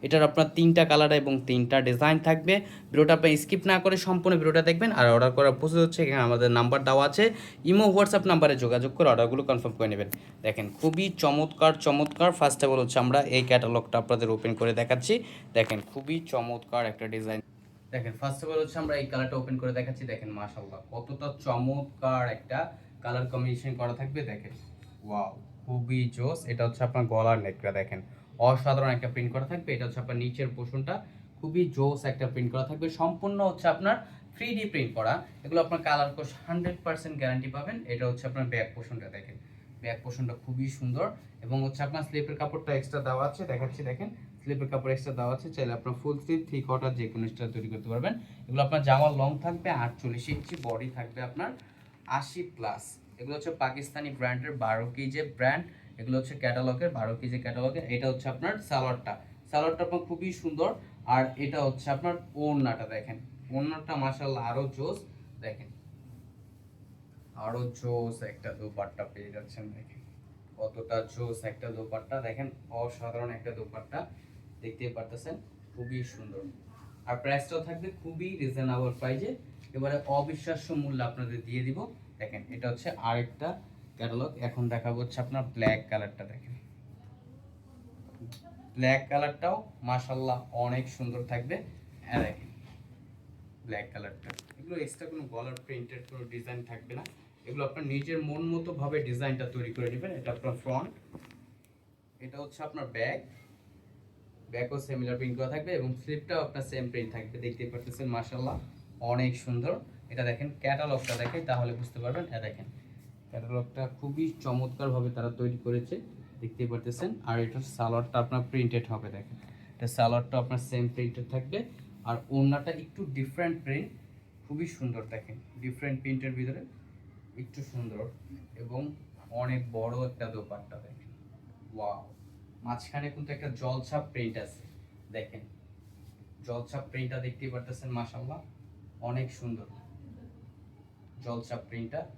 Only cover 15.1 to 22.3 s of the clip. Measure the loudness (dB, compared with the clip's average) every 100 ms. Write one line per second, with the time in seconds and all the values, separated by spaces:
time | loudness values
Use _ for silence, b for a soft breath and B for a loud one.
15.1 | 2 2 B B 4 4 2 -4 -10 -2
16.1 | -4 0 -2 -2 -4 -2 0 0 -2 -4
17.1 | -4 -2 -4 -6 -18 -20 -20 -8 -6 -6
18.1 | -4 -4 -4 -2 0 0 -2 0 0 0
19.1 | -2 -2 -2 -2 -2 0 0 -2 -4 -6
20.1 | -8 -8 -8 -8 -10 -14 -14 -12 -12 -8
21.1 | -8 -8 -6 -2 2 2 0 -4 -2 2
22.1 | 2 0